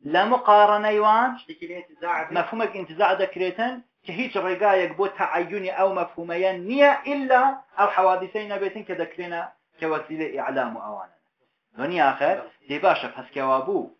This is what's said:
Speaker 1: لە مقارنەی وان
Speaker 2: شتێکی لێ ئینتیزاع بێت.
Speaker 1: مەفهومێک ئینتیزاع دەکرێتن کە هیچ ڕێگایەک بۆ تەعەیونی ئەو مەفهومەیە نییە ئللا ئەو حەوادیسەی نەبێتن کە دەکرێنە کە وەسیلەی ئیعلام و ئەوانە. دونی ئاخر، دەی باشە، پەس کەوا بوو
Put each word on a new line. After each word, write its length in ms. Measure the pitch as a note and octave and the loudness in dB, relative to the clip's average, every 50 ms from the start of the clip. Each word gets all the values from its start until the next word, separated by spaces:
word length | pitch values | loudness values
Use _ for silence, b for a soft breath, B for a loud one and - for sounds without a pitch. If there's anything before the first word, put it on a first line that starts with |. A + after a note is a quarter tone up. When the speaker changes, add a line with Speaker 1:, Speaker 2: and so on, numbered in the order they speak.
| _ C#3+ D#3 | _ 0 2
Speaker 1:
لە 80 | F3+ G3 A3 B3 | 2 2 4 2
مقارنەی 640 | B3 - - G#3 G#3 G#3 G#3 G#3 G#3 G#3 G#3+ G#3 G#3 G#3+ | 0 4 6 8 8 8 8 6 2 2 0 0 2 4
وان 240 | G#3+ G#3+ A3+ A#3+ C4 A#3+ A#3+ | 4 4 4 2 0 -2 -6
Speaker 2:
شتێکی 240 | - _ D#3+ _ F3 D#3+ | -14 _ -16 _ -12 -12
لێ 60 | F3 F3+ | -12 -12
ئینتیزاع 360 | - _ D#3 _ E3+ F3 E3+ D#3 D#3+ | -14 _ -16 _ -6 -4 -4 -4 -4
بێت. 80 | D3+ D#3+ F3 | -4 -2 -2
Speaker 1:
مەفهومێک 340 | E3 - - A3+ A3+ G#3 - G3 | -2 -2 -2 -4 -4 -4 -4 -8
ئینتیزاع 340 | F3+ - D#3+ D#3+ G#3 F3+ F#3+ F#3+ G3 | -12 -10 -2 0 2 2 4 2 0
دەکرێتن 500 | F#3+ - F3+ F#3 F#3 F3 - A3+ B3 B3+ B3 - _ _ _ _ | -2 -2 -2 -4 -4 -2 -2 -4 -4 -4 -8 -14 _ _ _ _
کە 60 | - F3 F3 | -12 -6 -6
هیچ 140 | B3 B3+ - G3 F#3 | -6 -4 -4 -4 -2
ڕێگایەک 460 | F#3 F#3 F3+ G#3 G#3 G3 F#3 F3+ E3 D#3 - | -2 -2 2 4 4 4 4 2 0 0 -2
بۆ 80 | G3 G3 - - | -2 -2 0 -4
تەعەیونی 560 | G3 - - E3+ E3+ E3 F3+ G#3 F#3+ F#3 F#3 - | -4 -2 0 -2 -2 -2 -4 -6 -4 -4 0 2
ئەو 120 | F#3+ G3 F#3+ F#3 | 0 2 2 0
مەفهومەیە 520 | E3+ - - - E3+ E3+ E3+ F3 F#3 F#3+ F#3+ F3+ F3 G3 | -4 -6 -6 -12 -10 -6 -4 0 0 0 -2 -2 -6 -4
نییە 220 | B3 C#4 C#4+ C#4+ C#4 - - C4+ | 2 6 6 6 6 4 -2 -6
ئللا 340 | C#4+ C#4+ C#4 B3+ B3+ B3 B3+ C4+ C4+ - - _ _ - | -4 -4 0 4 4 4 4 4 0 -2 -12 _ _ 0
ئەو 120 | G3+ G3+ - | 2 2 4
حەوادیسەی 540 | F3+ F#3+ F#3+ - - F#3+ F#3 - G#3+ G#3+ G3+ G3+ | 4 4 4 4 2 -2 -6 -8 -8 -6 -6 -6
نەبێتن 300 | F#3+ G3 F#3+ F#3+ G#3+ G#3 - | -4 -4 -4 -6 -8 -10 -10
کە 80 | F3+ - | -6 -6
دەکرێنە 400 | E3 D#3+ - - F3+ F3 E3+ E3+ F3+ F3+ - _ _ _ _ _ | -6 -8 -6 -12 -10 -8 -8 -8 -10 -10 -14 _ _ _ _ _
کە 80 | D#3+ D#3+ | -4 -2
وەسیلەی 420 | D#3 D3+ D#3 - D#3 D#3 D#3+ C#3+ C3 | -2 -4 -4 -8 -8 -6 -6 -6 -4
ئیعلام 360 | C3+ - - C3+ C3+ B2 A#2 A2+ - | -6 -6 -4 -2 -2 -4 -4 -6 -10
و 60 | F#2+ | -12
ئەوانە. 320 | G#2+ G#2 G2 F#2 - _ _ _ _ _ _ _ _ _ _ _ _ _ A2 | -12 -12 -12 -14 -16 _ _ _ _ _ _ _ _ _ _ _ _ _ -8
دونی 220 | B2+ - F3+ F3 D3 | -6 -4 0 2 2
ئاخر، 320 | C3+ C3 - C#3 D3+ F#3+ - - - _ _ _ C3+ | 2 2 2 0 0 0 -2 -4 -14 _ _ _ _
دەی 100 | C#3+ D3+ - | -8 2 2
باشە، 240 | F#3+ D#3+ - - A#2+ - | 2 2 2 -2 -10 -12
پەس 120 | C3 A#2+ - - | -12 -18 -12 -8
کەوا 240 | C#3+ C3+ C3 C3 C3 C3+ F3 | -4 0 0 0 0 0 -2
بوو 240 | G3+ E3+ A#2+ - _ _ | -4 -4 -4 -6 _ _